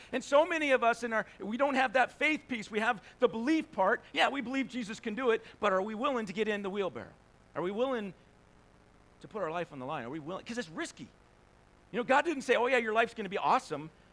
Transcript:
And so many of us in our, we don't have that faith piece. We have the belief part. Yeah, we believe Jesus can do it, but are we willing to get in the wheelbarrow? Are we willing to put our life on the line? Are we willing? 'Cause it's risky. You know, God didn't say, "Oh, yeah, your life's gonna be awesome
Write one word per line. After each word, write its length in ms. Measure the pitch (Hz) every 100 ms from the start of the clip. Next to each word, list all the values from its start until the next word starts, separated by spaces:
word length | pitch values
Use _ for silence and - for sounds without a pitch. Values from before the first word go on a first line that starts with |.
| -
And 120 | 262
so 200 | - 285
many 280 | 330 330 294
of 100 | 254
us 220 | 226 233
in 80 | 240
our, 140 | 226 - -
we 180 | 196 233
don't 200 | 277 277
have 160 | 262
that 260 | 247 247 -
faith 300 | 294 302 -
piece. 220 | 240 196
We 100 | 220
have 200 | 226 226 - -
the 80 | 247
belief 420 | 226 233 320 -
part. 300 | - 190 240 -
Yeah, 180 | 294 302
we 100 | 269
believe 260 | 226 269 233
Jesus 320 | 240 202 220
can 160 | 226
do 160 | 208 262
it, 140 | 220 - -
but 120 | 208
are 100 | 185
we 120 | 202
willing 320 | 214 285 254 220
to 60 |
get 160 | 185 214
in 140 | 208
the 80 | 196
wheelbarrow? 360 | 202 185 113 87 - - - -
Are 80 | -
we 80 | 175
willing 420 | 202 254 247 202 - - - - - - - - - - -
to 80 | -
put 140 | 214
our 80 | 170
life 160 | 170 165
on 80 | 143
the 80 | 127
line? 180 | 156
Are 60 | 117
we 80 | 156
willing? 260 | 143 185
'Cause 140 | - 233
it's 120 | 160
risky. 360 | 160 330 - 123 - - - _ - _ - -
You 60 | 208
know, 60 |
God 200 | 240 262
didn't 180 | 302 285
say, 140 | 226 214
"Oh, 100 | 240
yeah, 120 | 254
your 140 | 226
life's 220 | 214 233
gonna 140 | - 196
be 100 | 190
awesome 520 | 147 240 - 147 156 - -